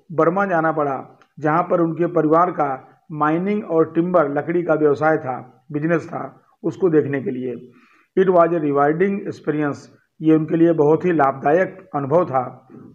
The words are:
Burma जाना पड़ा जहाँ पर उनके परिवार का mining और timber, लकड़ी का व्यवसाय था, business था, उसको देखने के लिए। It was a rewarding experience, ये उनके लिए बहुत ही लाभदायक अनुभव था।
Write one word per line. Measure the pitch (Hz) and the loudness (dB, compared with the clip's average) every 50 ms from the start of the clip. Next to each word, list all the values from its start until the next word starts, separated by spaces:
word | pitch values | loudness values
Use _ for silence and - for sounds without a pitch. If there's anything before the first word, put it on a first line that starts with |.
| _ - | _ -6
Burma | 160 147 156 165 180 196 202 | -2 0 2 2 2 0 0
जाना | 196 175 160 160 160 | 0 0 0 0 0
पड़ा | 151 156 147 143 131 127 131 - - _ _ _ _ - | -2 -2 -2 -2 -4 -6 -10 -14 -20 _ _ _ _ -6
जहाँ | 143 151 156 175 | -2 0 0 0
पर | 175 180 185 175 | 0 0 0 0
उनके | 170 165 156 151 175 | 0 0 -2 -2 -4
परिवार | 170 175 165 151 151 160 165 180 180 | -2 0 0 2 4 4 4 2 2
का | - 156 147 139 131 131 - - _ _ _ - | 0 -2 -4 -4 -4 -8 -12 -18 _ _ _ -12
mining | 156 147 147 151 156 170 185 202 208 208 226 | -6 -2 -2 0 0 0 -2 -2 -4 -4 -4
और | - 165 160 160 160 - | -2 0 0 0 0 0
timber, | 165 170 180 180 170 151 139 | -2 0 2 2 2 2 2
लकड़ी | 143 147 - 156 170 175 | -2 -4 -4 -2 -4 -2
का | 165 165 156 | 0 0 0
व्यवसाय | 151 151 147 139 143 151 156 156 | 2 2 2 2 2 2 0 0
था, | 147 - 131 123 120 120 - _ _ _ - | 0 -2 -6 -8 -10 -12 -16 _ _ _ -10
business | 147 147 151 165 170 151 - - | -6 -4 -2 -2 -2 -2 -4 -6
था, | - 135 135 131 - _ _ _ _ _ | -10 -10 -10 -12 -16 _ _ _ _ _
उसको | - 165 - - 196 175 | -8 -8 -2 -2 0 2
देखने | 156 151 135 135 139 135 | 4 2 2 0 -2 -4
के | 123 135 | -4 -6
लिए। | 127 123 127 123 120 120 - - - _ _ _ _ _ _ _ _ 185 | -6 -6 -6 -8 -8 -10 -14 -20 -20 _ _ _ _ _ _ _ _ 0
It | 190 190 | 2 4
was | 180 170 170 170 | 4 4 4 4
a | 175 170 | 2 0
rewarding | 151 143 139 143 143 147 156 165 190 202 196 208 - 160 | -2 0 2 2 2 2 2 2 0 -2 -2 -4 -6 -10
experience, | - - - 160 147 151 151 143 131 117 - - _ _ _ _ _ - | -12 -8 -6 -4 -2 -2 -2 -4 -6 -8 -14 -20 _ _ _ _ _ -2
ये | 156 156 156 | 2 4 4
उनके | 156 156 151 175 | 4 2 0 2
लिए | 165 165 170 | 4 4 4
बहुत | 165 160 147 147 160 156 170 | 4 4 4 4 2 2 2
ही | 180 | 0
लाभदायक | 170 151 135 135 131 135 143 143 156 185 185 185 - - - _ - | 2 2 2 2 0 0 0 2 2 2 0 -2 -6 -12 -14 _ -8
अनुभव | 143 139 131 151 180 175 | -6 -2 0 0 0 2
था। | 139 131 131 123 120 123 - _ - - - - - - | 0 -2 -4 -4 -4 -10 -18 _ -20 -20 -20 -20 -20 -14